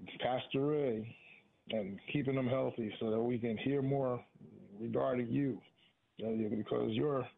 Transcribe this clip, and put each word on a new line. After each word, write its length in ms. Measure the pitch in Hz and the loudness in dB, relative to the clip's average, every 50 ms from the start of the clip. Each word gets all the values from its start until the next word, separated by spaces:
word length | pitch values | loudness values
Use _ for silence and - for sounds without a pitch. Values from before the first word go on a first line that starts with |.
| 92 - - - | -14 -14 -8 -2
Pastor 460 | 113 120 127 123 - - - 135 139 147 | -2 0 0 0 -2 -2 0 0 2 2
Ray 480 | 151 147 143 131 110 110 110 117 - - - - - - - _ _ _ _ - | 2 2 2 0 0 -2 -4 -6 -10 -16 -20 -20 -20 -20 -20 _ _ _ _ -4
and 280 | 113 110 101 95 98 95 - - - | -4 -2 -2 -4 -6 -8 -8 -4 -2
keeping 220 | 147 135 135 135 | 0 0 2 0
him 120 | 135 127 120 | 2 2 2
healthy 460 | 131 131 131 127 - - 113 104 - - | 2 2 0 0 -2 -2 -4 -4 -4 -2
so 120 | 117 110 | 0 2
that 80 | 107 113 | 2 2
we 180 | 117 120 123 113 | 2 2 2 0
can 200 | 117 117 110 - | 0 0 -2 0
hear 240 | - 135 139 143 | 0 2 2 2
more 420 | 135 135 139 139 135 127 123 - - - _ - - - - - - - 101 104 | 2 2 2 2 2 0 0 -2 -6 -12 _ -20 -20 -20 -20 -20 -20 -18 -10 -8
regarding 500 | 113 117 113 131 135 135 127 123 120 113 | -6 -2 0 2 2 4 2 2 2 2
you, 320 | 123 139 143 135 113 92 - - _ _ - _ _ _ _ _ _ - 107 | 2 2 2 2 0 -2 -6 -14 _ _ -20 _ _ _ _ _ _ -6 -2
uh, 40 | 110 113 110 110 104 117 | 0 0 0 2 2 0
because 360 | 107 107 - 123 120 120 117 | 0 0 0 0 0 2 2
your, 360 | 110 123 143 151 139 135 - - - | 2 2 2 2 2 0 -2 -2 -8